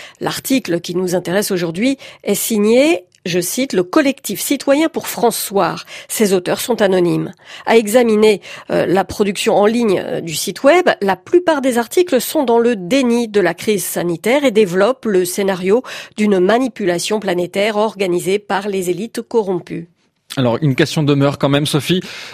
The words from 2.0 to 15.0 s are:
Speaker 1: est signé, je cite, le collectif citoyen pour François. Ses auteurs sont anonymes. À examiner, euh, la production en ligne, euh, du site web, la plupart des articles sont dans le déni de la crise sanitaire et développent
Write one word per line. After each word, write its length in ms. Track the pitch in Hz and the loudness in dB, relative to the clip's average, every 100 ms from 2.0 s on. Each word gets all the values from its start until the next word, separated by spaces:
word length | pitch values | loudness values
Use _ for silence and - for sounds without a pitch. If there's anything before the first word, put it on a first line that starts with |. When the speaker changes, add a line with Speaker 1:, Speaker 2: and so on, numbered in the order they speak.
| - - | -8 -8
Speaker 1:
est 100 | - | -4
signé, 720 | 196 - 220 208 240 302 349 - _ | -4 -2 2 4 4 4 2 -4 _
je 140 | 185 180 | -4 -4
cite, 340 | 180 - 269 | -2 -4 -2
le 80 | 185 | -2
collectif 580 | 180 320 277 254 - 185 | 2 2 2 -2 -6 -6
citoyen 480 | - 285 - 277 320 | -4 -2 0 2 0
pour 200 | 220 - | -2 -8
François. 720 | - 233 - - 196 165 165 - - - | -2 -2 -2 -2 0 0 -4 -12 -18 -8
Ses 260 | - 208 | -2 2
auteurs 280 | 190 175 202 | 2 0 -4
sont 220 | - 220 | -2 0
anonymes. 480 | 196 185 175 160 160 - - - | 2 4 2 0 -4 -10 -20 -8
À 100 | - | 2
examiner, 640 | 226 208 247 233 214 214 190 - - - | 2 4 4 4 4 4 2 -4 -16 -4
euh, 160 | 170 | -2
la 180 | 151 190 | 2 0
production 520 | 185 - 202 185 226 | 0 -2 -2 -2 0
en 100 | 180 | 4
ligne, 340 | 208 233 226 175 | 4 2 0 0
euh, 160 | - 165 | -2 -6
du 140 | 165 | -6
site 260 | 151 - 185 | -8 -8 0
web, 260 | 277 349 262 - | 4 4 4 0
la 140 | 196 | 0
plupart 460 | 185 - 349 359 294 | -2 2 2 2 0
des 180 | 262 240 | 0 0
articles 420 | 233 370 349 254 | 0 0 2 0
sont 220 | - 320 | 0 -2
dans 160 | 240 233 | 2 2
le 160 | 233 | 2
déni 520 | 214 175 277 247 233 226 | 0 0 2 2 0 0
de 140 | 202 | 0
la 140 | 170 | 0
crise 280 | 170 - 202 | 0 -2 -2
sanitaire 600 | - 180 175 160 214 277 | -2 -4 -4 -2 0 2
et 80 | 277 | 2
développent 540 | 208 196 185 208 262 | 2 2 2 0 0